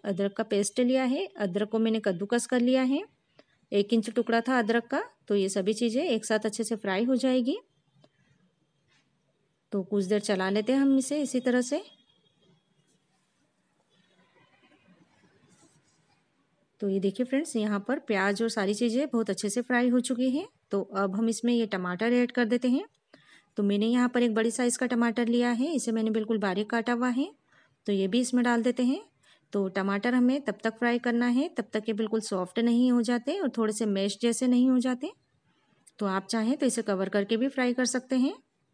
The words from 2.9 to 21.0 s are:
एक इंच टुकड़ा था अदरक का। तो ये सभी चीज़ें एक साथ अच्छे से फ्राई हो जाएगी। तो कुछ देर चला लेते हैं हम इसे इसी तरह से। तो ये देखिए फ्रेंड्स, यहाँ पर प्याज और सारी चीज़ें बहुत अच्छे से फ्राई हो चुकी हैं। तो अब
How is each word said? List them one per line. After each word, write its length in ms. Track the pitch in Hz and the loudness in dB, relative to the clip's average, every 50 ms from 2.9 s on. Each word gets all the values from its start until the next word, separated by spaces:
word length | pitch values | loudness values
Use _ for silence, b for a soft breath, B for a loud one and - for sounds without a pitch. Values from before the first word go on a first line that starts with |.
| 277 311 415 - _ _ _ b b b b b b b b - | 0 -2 -4 -6 _ _ _ b b b b b b b b -4
एक 220 | - 202 202 202 233 | 0 0 0 2 2
इंच 160 | 226 208 233 | 0 0 0
टुकड़ा 320 | 226 247 226 - 226 233 | -2 -2 0 2 0 0
था 180 | 226 247 262 247 | 2 2 0 0
अदरक 280 | 226 202 233 233 233 - | 2 2 0 0 0 -2
का। 140 | 269 311 453 480 - _ _ - | -4 -4 -4 -6 -12 _ _ -2
तो 80 | 208 | 0
ये 140 | 202 190 190 | 2 2 0
सभी 240 | 196 202 185 202 220 | 0 0 0 0 0
चीज़ें 300 | 214 240 233 214 254 330 | 0 0 0 0 0 0
एक 220 | 359 240 220 - | 0 0 -2 -2
साथ 200 | - 220 214 220 | 0 -2 0 0
अच्छे 180 | 220 208 - 226 | -2 -4 -4 -4
से 120 | - 233 208 | -4 -4 -4
फ्राई 260 | - 202 190 190 233 | -4 -2 0 0 2
हो 120 | 247 262 233 | 2 0 2
जाएगी। 400 | 262 262 254 254 233 254 330 466 - _ _ _ _ _ _ _ _ b b b b b b b b _ _ _ _ _ _ _ _ _ _ _ _ _ _ _ _ _ _ _ _ _ _ _ _ - | 2 2 2 2 0 0 -2 -4 -6 _ _ _ _ _ _ _ _ b b b b b b b b _ _ _ _ _ _ _ _ _ _ _ _ _ _ _ _ _ _ _ _ _ _ _ _ -6
तो 100 | - 202 180 | -6 -6 -4
कुछ 220 | - 208 202 190 | -2 -2 -2 0
देर 140 | 180 214 208 | 2 0 0
चला 280 | 202 - 202 185 190 190 | 0 0 -2 0 0 0
लेते 240 | 196 214 208 226 262 | 0 0 0 2 2
हैं 60 | 277 | 2
हम 180 | 277 277 269 269 | 4 4 4 2
इसे 240 | 254 - 285 302 | 2 0 -2 -2
इसी 180 | 285 - - 254 | -2 -2 -2 -2
तरह 220 | 247 254 240 247 | 0 0 0 0
से। 200 | 247 247 285 330 427 - - _ _ _ _ _ _ _ _ _ _ _ _ _ _ _ _ _ _ _ _ _ _ _ _ _ _ _ _ _ _ _ _ _ _ _ _ _ _ _ _ _ _ _ _ _ _ _ _ _ _ 988 _ _ _ _ _ _ _ _ - _ - _ _ _ _ _ _ _ _ _ _ _ _ _ _ _ _ _ _ _ _ _ _ _ _ _ _ _ _ _ _ _ _ _ _ - | 0 0 -4 -6 -6 -8 -20 _ _ _ _ _ _ _ _ _ _ _ _ _ _ _ _ _ _ _ _ _ _ _ _ _ _ _ _ _ _ _ _ _ _ _ _ _ _ _ _ _ _ _ _ _ _ _ _ _ _ _ _ _ _ _ _ _ _ _ -20 _ -20 _ _ _ _ _ _ _ _ _ _ _ _ _ _ _ _ _ _ _ _ _ _ _ _ _ _ _ _ _ _ _ _ _ _ -4
तो 80 | 208 196 | -2 0
ये 100 | 190 196 | 0 2
देखिए 260 | 180 196 196 - 247 | 0 0 0 0 -4
फ्रेंड्स, 300 | 247 269 269 330 - - | 0 0 -2 -2 -2 -2
यहाँ 280 | 226 214 214 208 202 202 - | -2 -2 0 -2 -4 -2 -2
पर 120 | 262 320 | -4 -4
प्याज 400 | - - 214 190 190 202 208 196 | -2 -2 0 2 2 0 0 0
और 80 | 233 226 | -2 -2
सारी 240 | 220 226 196 190 208 | -2 -2 -2 -2 0
चीज़ें 340 | 208 240 233 220 254 294 285 | 0 0 0 0 0 -2 0
बहुत 220 | - 233 226 - | 0 -2 0 -2
अच्छे 200 | 190 - - 202 | -4 -4 -4 -4
से 120 | - 247 | -4 -4
फ्राई 280 | 240 - 247 240 247 254 | -2 0 0 2 2 4
हो 100 | 240 254 | 2 2
चुकी 280 | 240 - 262 233 254 262 | 2 0 -2 0 0 0
हैं। 160 | 254 302 381 453 _ _ _ - | 0 -2 -4 -6 _ _ _ -6
तो 100 | - 202 190 - - | -4 -4 -4 -4 -2
अब 200 | 190 | -2